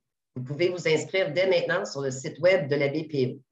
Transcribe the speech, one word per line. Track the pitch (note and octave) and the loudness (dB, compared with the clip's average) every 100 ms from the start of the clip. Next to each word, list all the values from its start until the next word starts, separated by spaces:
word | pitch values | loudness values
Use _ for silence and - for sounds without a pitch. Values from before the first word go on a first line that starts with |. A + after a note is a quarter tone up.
| _ _ _ | _ _ _
Vous | - | -12
pouvez | B2+ D3 F3+ | -8 -2 -2
vous | F3+ D#3+ | 0 0
inscrire | D3+ - F#3+ E3+ | 0 0 -2 0
dès | D3+ F#3+ | 0 2
maintenant | F3 E3+ F3 | 2 2 -2
sur | G#3 C#3 | -4 -6
le | C#3 | -6
site | C3 D#3 C#3+ | -6 -8 0
web | F3 F#3 C#3 | 4 4 2
de | C#3+ | 0
la | C#3 | 0
B | D3+ D#3+ | -2 -2
P | C#3+ B2 - | 0 0 -2
O. | - | -16